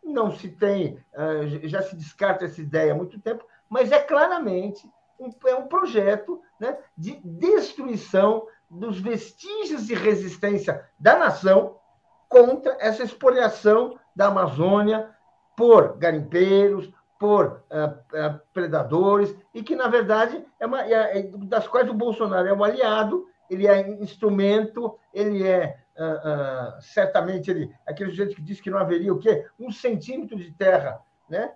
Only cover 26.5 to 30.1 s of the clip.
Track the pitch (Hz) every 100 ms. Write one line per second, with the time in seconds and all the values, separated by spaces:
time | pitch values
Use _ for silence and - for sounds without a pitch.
26.5 | 131 120 98 - - 190 190 170 190 196
27.5 | 175 127 - - 147 196 170 202 202 151
28.5 | 196 - 196 185 170 196 185 226 170 -
29.5 | _ 247 202 254 202 185